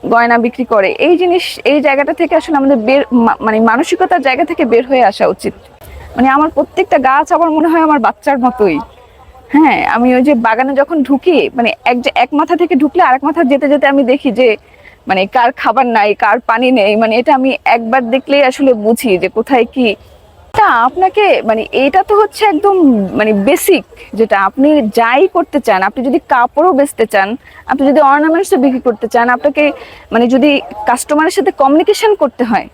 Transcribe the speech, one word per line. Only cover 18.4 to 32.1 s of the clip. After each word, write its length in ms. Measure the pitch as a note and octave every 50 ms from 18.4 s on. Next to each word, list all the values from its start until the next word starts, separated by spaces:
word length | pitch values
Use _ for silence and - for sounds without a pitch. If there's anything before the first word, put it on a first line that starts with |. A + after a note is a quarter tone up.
| C#4+
আসলে 300 | B3+ B3+ - C#4 C4+ B3
বুঝি 440 | G#3+ G#3 G#3+ A#3+ - - B3 F#3 F3
যে 100 | E3 F#3
কোথায় 360 | - G#3+ A#3 - D4 B3 A3+
কি। 300 | A#3 - C4+ B3 A3+ F#3+ - - - - - _ _ _ _ - - _ -
তা 100 | G#4+ F#4+
আপনাকে 580 | C#4+ A#3 A3+ B3+ - F4 F#4+ F#4+ F#4+ G#4 G#4 F#4+ D4 F#3+ - G#3+
মানে 180 | A3 A3 A3 - -
এটা 300 | - C4 C#4 - F#4+ F#4+
তো 100 | - G#4+
হচ্ছে 300 | G4+ A4 G#4 - - G#4+
একদম 300 | G#4 F#4+ D4+ G4+ G4+ G4 F#4 E4+ C#4 B3 G#3+ G3 F3+ -
মানে 200 | A#3+ G#3+ G#3+ G#3+
বেসিক, 500 | G3+ G3 A#3 D4 E4+ - - F#4+ C4+ F#3+ _ - - - - -
যেটা 240 | - A3+ G#3+ G#3+ G3
আপনি 300 | G3 - - - C4+ D4+ D4+ D4
যাই 460 | B3 G#3+ - A#3 A#3 A3+ A#3+ C#4 F#4+ F#4+
করতে 320 | _ F4+ F4 - - D4
চান, 240 | - - G#3 F#3 F#3+
আপনি 220 | F#3+ - - A#3
যদি 140 | - B3 D#4 - _
কাপড়ও 460 | C#4+ B3+ A#3+ B3+ _ - D#4+ F#4 F4+
বেচতে 320 | C4 C#4+ C#4+ - - A3+
চান, 300 | A3 - G3+ F#3+ G3 A3+ C4 _ - - - - -
আপনি 200 | - C#4 C#4 C4+
যদি 120 | C#4 D4+
অর্নামেন্টসও 580 | D4+ C4+ C#4 D4 D4+ D#4+ D#4+ E4+ G4 - - C4
বিক্রি 220 | B3 C#4 B3+ B3+
করতে 280 | - B3 A#3 - - G#3+
চান, 220 | - A#3+ A#3 A#3+
আপনাকে 340 | B3 B3 - D4 C#4 D4+ D4+ D4 C#4 - - - - - - -
মানে 160 | - A3+ A#3+ A#3+
যদি 340 | B3 C4 A#3 D4+ C#4+ C#4 - - - - - B3
কাস্টমারের 440 | A#3+ B3+ - - D4+ D4 D#4 E4
সাথে 200 | F#4 G4 C4+ F#4+
কমিউনিকেশন 640 | - - C#4 C4+ C#4+ D#4 F4+ - G#4 - - A4